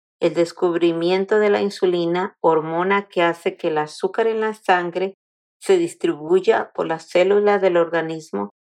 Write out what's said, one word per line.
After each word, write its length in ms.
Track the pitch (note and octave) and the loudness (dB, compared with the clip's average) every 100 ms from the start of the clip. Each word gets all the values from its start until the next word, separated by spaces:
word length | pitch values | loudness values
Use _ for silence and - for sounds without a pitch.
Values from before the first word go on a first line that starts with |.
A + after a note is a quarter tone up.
| _ _ | _ _
el 140 | F3 | -2
descubrimiento 1040 | D#3+ E3+ - F3+ E3+ E3+ E3 F3 F#3+ G3 G#3+ | 0 -2 0 -2 2 0 0 0 0 2 2
de 100 | G#3 | 2
la 120 | G#3 | 2
insulina, 760 | G3+ - F#3 F3 E3+ F3+ F#3+ - | -2 0 0 0 0 -2 -4 -2
hormona 680 | E3+ D#3 D#3 E3 F#3 G3+ G3 | 0 2 0 -2 0 0 -2
que 160 | F3+ | 0
hace 320 | E3+ E3 F#3+ F#3 | 0 0 -6 -4
que 140 | E3+ | -4
el 80 | D#3 | -4
azúcar 500 | D#3 - F#3+ - A3+ | -4 -6 -6 -2 -2
en 140 | A3 | -2
la 120 | A3 | -4
sangre 600 | G#3 - F3+ F3 F3 F#3+ - _ _ _ _ | -4 0 0 0 -4 -6 -8 _ _ _ _
se 160 | - F#3 | 0 2
distribuya 920 | E3+ - E3+ D3 D#3 F#3 G3+ A3 - | 2 -2 -4 -4 0 2 2 0 -2
por 140 | - E3 | -6 -6
las 200 | D#3+ - | -6 -2
células 520 | F3+ F#3 G3+ G#3 G3+ | 2 4 4 4 2
del 160 | F#3+ F3 | 2 2
organismo 720 | E3 E3 D#3+ D#3+ - G3+ G#3 _ | 0 -2 -4 -10 -10 -8 -8 _